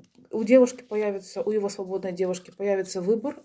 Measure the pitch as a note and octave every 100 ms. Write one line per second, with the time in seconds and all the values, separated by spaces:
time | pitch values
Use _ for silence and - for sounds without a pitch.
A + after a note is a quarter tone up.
0 | - _ - A3 G#3+ B3+ B3 - - G#3+
1 | G#3 G3 F#3+ G3 G3+ G#3+ G3 G3+ F#3 F#3+
2 | F#3 F3+ F#3 F3+ - - G3+ G3 F#3 F#3+
3 | F3+ A3+ C4 -